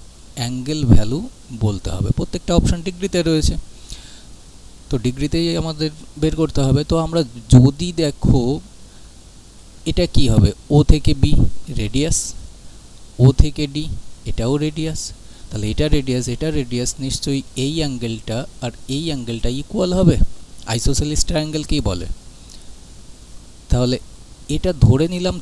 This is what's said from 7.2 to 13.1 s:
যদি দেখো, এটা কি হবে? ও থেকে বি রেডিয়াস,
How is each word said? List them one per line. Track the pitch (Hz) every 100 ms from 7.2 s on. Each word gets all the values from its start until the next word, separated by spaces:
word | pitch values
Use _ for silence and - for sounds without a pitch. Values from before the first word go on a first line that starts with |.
| 127 120 110
যদি | 127 135 143 175
দেখো, | 165 147 - - 131 120 160 - - - - - - - - - - - - 165
এটা | 180 170
কি | - 131
হবে? | 110 101 - -
ও | 147
থেকে | 147 113 -
বি | 139 151 151 117 - - 139
রেডিয়াস, | 104 127 151 - - - - - - - - - -